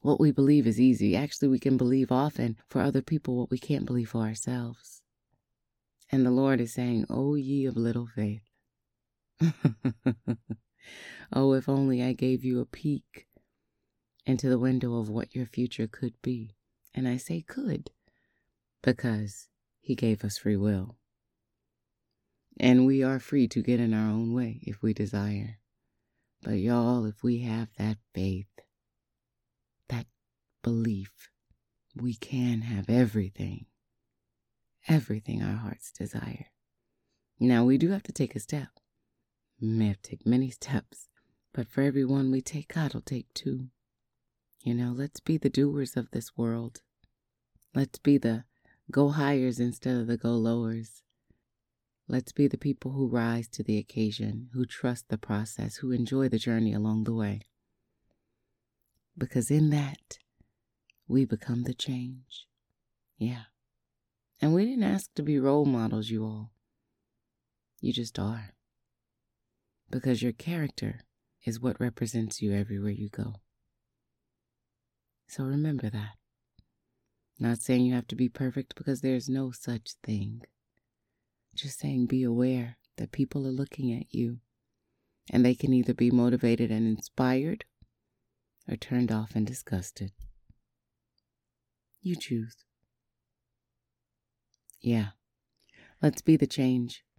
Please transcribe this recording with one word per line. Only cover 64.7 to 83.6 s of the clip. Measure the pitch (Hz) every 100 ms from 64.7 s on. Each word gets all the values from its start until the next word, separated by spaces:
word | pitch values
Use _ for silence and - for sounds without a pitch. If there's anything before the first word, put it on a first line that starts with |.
| 262
ask | 196 196 -
to | -
be | 147 147
role | 135 147
models, | 143 127 113 110 107
you | 110
all. | 110 107 110 _ _ _ _ _ _ _ _ _ _ _ _ _
You | -
just | 117 117 -
are. | 147 113 101 _ _ _ _ _ _ _ _ _ _ _ _ _ _
Because | 131 135 120
your | 120
character | 117 - 170 147 - 104 113 - _ _ _
is | - 113
what | 123 -
represents | 123 113 113 117 110 -
you | 107
everywhere | 101 101 101 104
you | 101 104
go. | - 107 104 _ _ _ _ _ _ _ _ _ _ _ _ _ _ _ _ _ _ _
So | -
remember | 135 143 156 139 113
that. | 107 107 - _ _ _ _ _ _ _ _ _ _ _ _
Not | 117 117
saying | - 127
you | 123
have | 127 120
to | 113
be | 123
perfect, | - 131 131 131
because | - - 131
there's | 131 127 120
no | 131 135
such | 123 - 117 - -
thing. | - 107 101 113 - _ _ _ _ _ _ _ _ _ _
Just | - 139 -
saying, | 143 135 120
be | 131
aware | 127 117 127 127 120 117 _ -
that | 104
people | - 135 147 135
are |
looking | 131